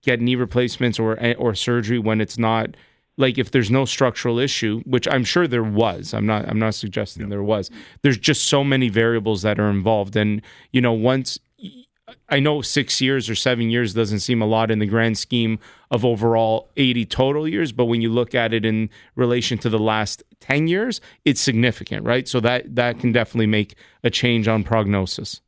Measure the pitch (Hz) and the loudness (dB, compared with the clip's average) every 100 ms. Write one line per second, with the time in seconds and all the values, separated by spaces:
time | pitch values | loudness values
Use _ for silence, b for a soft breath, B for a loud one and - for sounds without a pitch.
0 | - 123 120 127 123 123 123 - 123 110 | 0 0 2 0 0 0 -2 0 -2 0
1 | 113 107 117 120 123 98 - 120 104 120 | -2 0 -2 0 -2 -2 -2 -2 0 -2
2 | 110 110 107 - 113 113 110 - b b | 0 0 -2 -2 0 0 -2 -8 b b
3 | b - 131 120 117 135 104 127 131 - | b -2 0 0 0 2 2 2 0 0
4 | 131 - 123 117 135 - 110 107 - 127 | 0 0 -2 -2 -2 -2 -2 -4 0 0
5 | - 135 117 175 170 120 110 104 113 90 | 0 0 0 0 0 0 0 2 0 -2
6 | - 107 104 107 - 107 110 104 104 104 | -8 -2 0 0 -2 -2 -2 -2 -6 -6
7 | 104 - 104 101 101 107 95 B B B | -6 -8 -10 -6 -2 -2 -2 B B B
8 | 147 117 - 151 - 143 139 135 123 104 | 0 2 0 0 2 2 2 2 2 2
9 | 113 117 107 104 104 101 104 101 95 110 | 2 2 0 0 0 0 2 2 2 0
10 | 98 107 107 104 B B B 127 123 113 | 0 0 0 -2 B B B 0 2 2
11 | 113 131 127 - _ _ 208 254 254 _ | 2 0 -2 -10 _ _ -20 -20 _ _
12 | - 240 _ 143 143 147 - - 135 - | -20 -20 _ 0 0 0 -2 -2 -2 0
13 | 131 135 107 110 135 120 117 117 117 101 | 0 0 -2 -2 0 0 0 0 0 0
14 | 107 104 - 120 107 110 113 107 104 113 | 0 -2 0 0 2 2 2 0 0 2
15 | 113 110 - 123 113 110 B B B 120 | 0 -2 -2 -2 0 -2 B B B 0
16 | 123 113 117 113 110 110 - - 135 120 | 0 2 2 2 2 0 -4 0 0 2
17 | 110 - 131 147 156 175 160 113 120 117 | -2 0 0 0 -2 -2 -4 0 0 2
18 | 113 113 120 127 113 113 110 110 110 B | 0 0 0 -2 0 0 0 0 -2 B
19 | B - 123 123 113 120 120 110 110 107 | B -2 0 2 -2 -2 0 0 0 0
20 | 104 - - _ - 139 160 180 240 214 | -2 -6 -14 _ -2 0 2 0 -2 -6
21 | B B - 131 - 113 123 - - 104 | B B 0 2 2 2 2 0 -8 -6
22 | 110 127 127 127 117 123 - 120 120 120 | -2 -2 0 0 2 0 -2 -2 -2 0
23 | 123 117 113 117 110 107 104 - b b | 0 2 0 0 2 2 0 -8 b b
24 | 120 - 123 117 110 110 98 113 101 101 | -4 0 2 2 2 0 2 0 2 0
25 | 92 - - - | -2 -6 -10 -14